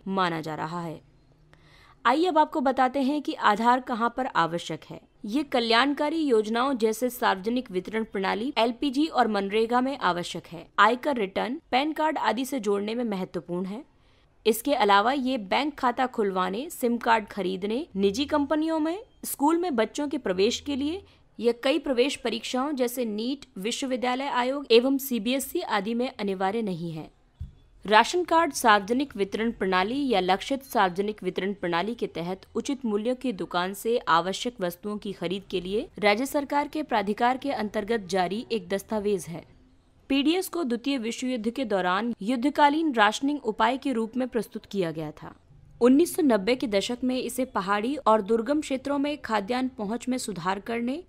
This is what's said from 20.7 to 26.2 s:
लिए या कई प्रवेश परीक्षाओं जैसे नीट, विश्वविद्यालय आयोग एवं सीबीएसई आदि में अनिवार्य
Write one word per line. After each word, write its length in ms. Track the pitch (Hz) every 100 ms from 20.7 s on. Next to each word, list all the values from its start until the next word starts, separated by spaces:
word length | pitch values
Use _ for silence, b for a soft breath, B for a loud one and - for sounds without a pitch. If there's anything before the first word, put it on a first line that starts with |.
| 269
लिए 280 | 285 370 b b _ -
या 120 | 226 233
कई 160 | 269 302
प्रवेश 360 | 285 233 277 277
परीक्षाओं 560 | 233 226 - 247 277
जैसे 320 | 269 240 247 233
नीट, 400 | 208 240 277 - 190
विश्वविद्यालय 680 | 202 233 269 254 247 254 277
आयोग 400 | 247 247 285 277
एवं 260 | 226 262 277
सीबीएसई 600 | - 240 208 269 277 349
आदि 340 | - 214 202
में 160 | 233 240
अनिवार्य 520 | -